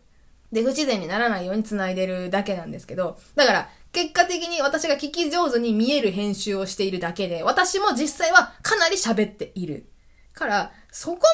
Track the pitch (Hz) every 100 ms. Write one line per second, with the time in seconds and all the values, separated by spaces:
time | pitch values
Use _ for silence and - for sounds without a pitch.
0 | _ _ - - - 220 240 269 277 214
1 | 160 202 233 196 180 214 214 208 190 185
2 | 185 185 180 190 202 185 156 - - 180
3 | 175 - - - 262 185 - - - 349
4 | 320 349 359 349 330 339 277 302 330 277
5 | 294 330 320 339 330 240 233 214 240 285
6 | 220 185 208 196 214 196 190 - 190 185
7 | 170 175 185 170 190 320 370 392 403 247
8 | 302 - 330 359 - - - 427 330 392
9 | 226 208 202 - - 190 165 139 - -
10 | - - - - 277 202 - - - -
11 | 311 349 640